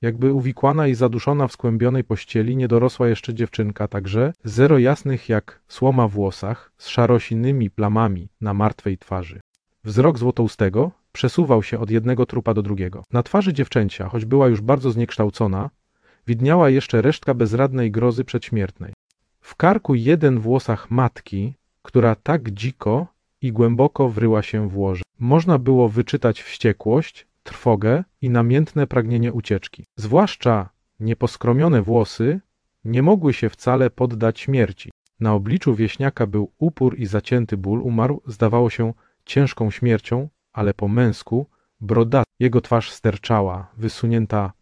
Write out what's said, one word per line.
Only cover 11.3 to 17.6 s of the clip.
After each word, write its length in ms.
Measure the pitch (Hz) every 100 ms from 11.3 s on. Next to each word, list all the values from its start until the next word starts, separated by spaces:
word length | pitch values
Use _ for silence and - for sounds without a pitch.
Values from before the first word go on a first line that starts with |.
| - 156 117
się 160 | 101 110
od 120 | 110
jednego 340 | 113 113 127 127
trupa 280 | 123 117
do 80 | 107
drugiego. 420 | 101 98 92 92 -
Na 120 | 120
twarzy 300 | - 196 190
dziewczęcia, 560 | 139 131 127 101 - 95
choć 160 | 120 110
była 220 | 139 131
już 140 | 110
bardzo 300 | 110 139 131
zniekształcona, 800 | 113 120 - 107 - 107 95 127 _ _ _ _ _ -
widniała 420 | 117 131 175 151
jeszcze 320 | 135 - 117
resztka 320 | 123 160 -
bezradnej 580 | 123 113 113